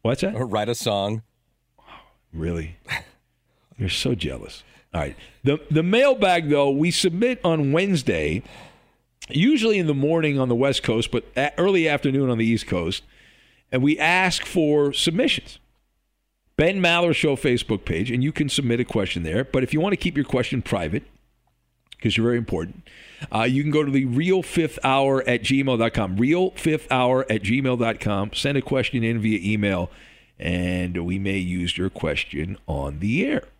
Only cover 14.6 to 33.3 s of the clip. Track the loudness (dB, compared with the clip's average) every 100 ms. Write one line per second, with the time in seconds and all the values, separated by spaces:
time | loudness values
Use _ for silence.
14.6 | 2 4 2 0 0 0 0 -2 -6 -20
15.6 | _ _ _ _ _ _ _ _ _ 0
16.6 | 0 2 2 4 2 2 0 2 2 0
17.6 | 0 -4 -2 -2 0 0 -2 0 -2 0
18.6 | 0 0 0 -2 -2 -4 -2 -2 0 -2
19.6 | 0 0 0 0 -2 -2 0 -2 0 -4
20.6 | -2 -2 -2 -4 -6 _ _ _ _ _
21.6 | _ _ _ -4 -2 0 2 0 -2 -4
22.6 | -6 -12 -20 -20 -20 -18 -6 0 2 2
23.6 | 2 2 2 0 0 0 2 0 0 0
24.6 | 0 0 2 4 4 2 2 0 2 2
25.6 | 2 2 0 0 -2 0 2 2 0 -2
26.6 | -2 -2 0 2 4 2 0 -2 0 0
27.6 | 0 0 0 0 -2 -2 -2 -2 -2 -2
28.6 | 0 -2 0 0 0 0 0 0 0 0
29.6 | 0 0 -4 -10 -20 -20 _ -8 -4 -2
30.6 | -2 -2 -4 -4 -4 -4 -2 -2 -2 -4
31.6 | -4 -2 -4 -2 -4 -4 -6 -8 -8 -8
32.6 | -6 -6 -6 -4 -2 0 -2